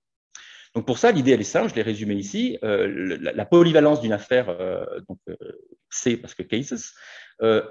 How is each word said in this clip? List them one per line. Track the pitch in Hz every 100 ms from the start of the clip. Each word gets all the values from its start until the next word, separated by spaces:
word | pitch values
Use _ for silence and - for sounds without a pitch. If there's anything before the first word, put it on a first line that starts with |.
| _ _ _ - - - - 117
Donc | 110
pour | 117
ça, | 233
l'idée, | 185 131
elle | 120
est |
simple, | 101 165 220
je | 123
l'ai |
résumée | 107 107 107 101
ici, | 101 196 254 -
euh, | 110 101 98
le, | - 92 85
la, | 85
la | - 104
polyvalence | 175 170 156 147 151
d'une | 113
affaire, | 104 - 127 120
euh, | 87 92 90 95 - 92
donc, | 92 -
euh, | - - - - _ _
C | - 127 120
parce | 98 -
que |
cases, | - 113 143 123 - - - - - -
euh, | 113 110 -